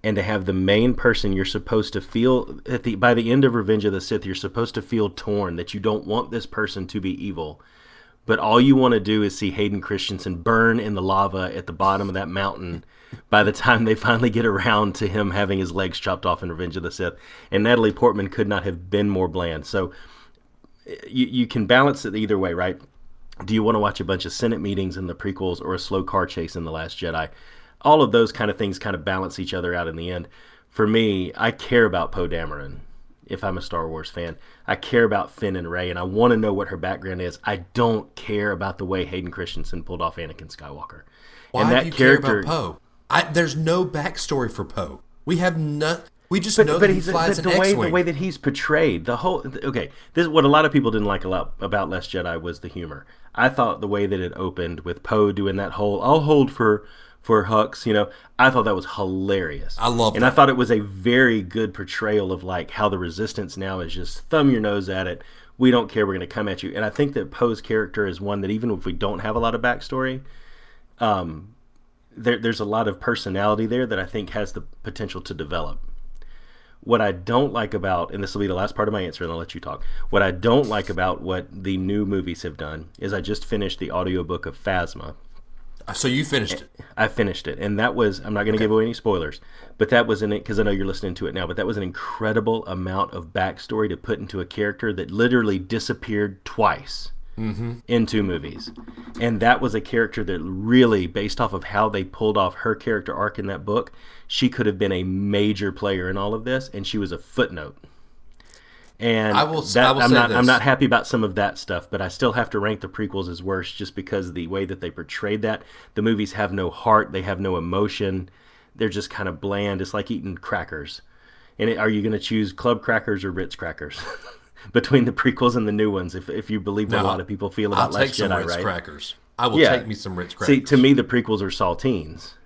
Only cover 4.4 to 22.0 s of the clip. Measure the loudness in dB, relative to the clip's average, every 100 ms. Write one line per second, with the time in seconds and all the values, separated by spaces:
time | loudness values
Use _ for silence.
4.4 | -6 -4 -4 -4 -2 0 0 -2 -4 -2
5.4 | -2 -4 -8 -4 -2 -2 -2 -4 -2 -6
6.4 | -6 -4 -4 -4 -6 -4 -4 -6 -6 -6
7.4 | -8 -10 _ _ -20 -20 _ _ 0 2
8.4 | 6 8 8 8 8 4 4 2 2 0
9.4 | -4 0 0 -2 -4 -4 -4 -6 -6 -4
10.4 | 2 4 4 4 0 -2 2 2 2 0
11.4 | -4 -6 -10 0 2 2 0 -4 -4 -2
12.4 | -4 -4 -8 -10 -12 _ -20 -20 4 6
13.4 | 6 2 2 4 4 2 2 2 2 2
14.4 | 0 0 2 2 2 0 -2 -2 -2 0
15.4 | 0 0 -2 -2 -4 -4 -4 -2 -2 -2
16.4 | -4 -6 -6 -6 -8 -6 -6 -6 -20 -20
17.4 | -4 0 4 6 4 4 2 2 -4 -2
18.4 | -2 0 -2 -6 -2 0 0 0 -2 -2
19.4 | -4 -6 -4 -2 -2 -6 -20 -20 -20 _
20.4 | _ _ _ _ -16 -16 -6 0 0 2
21.4 | 0 0 4 6 6 2